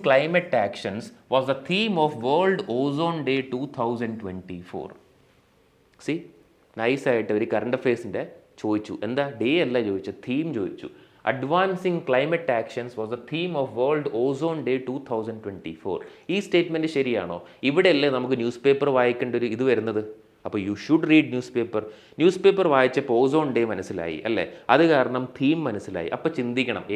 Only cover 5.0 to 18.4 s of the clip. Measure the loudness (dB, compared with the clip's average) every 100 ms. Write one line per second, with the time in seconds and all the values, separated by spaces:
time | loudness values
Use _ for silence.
5 | _ _ _ _ _ _ _ _ _ _
6 | -6 -6 -8 -20 _ _ _ -2 0 2
7 | 2 0 2 0 0 -2 0 -2 0 0
8 | -2 -8 -8 -14 _ -6 -2 -2 -2 -8
9 | -4 -2 -4 -2 0 2 2 0 0 -2
10 | -6 -10 -4 -4 -2 -4 -6 -8 -14 -18
11 | -20 _ -4 -2 0 2 2 0 -2 -2
12 | 2 2 2 -2 0 -2 -2 -6 -8 -6
13 | -6 -8 -6 -4 -4 -2 -4 0 2 2
14 | 0 0 0 0 -2 -2 0 -2 -2 -8
15 | -4 -4 -4 -8 -10 -10 -10 -8 -6 -6
16 | -8 -14 -4 -4 2 2 2 0 -2 0
17 | 0 0 -2 -8 -12 -2 0 4 6 6
18 | 4 2 0 0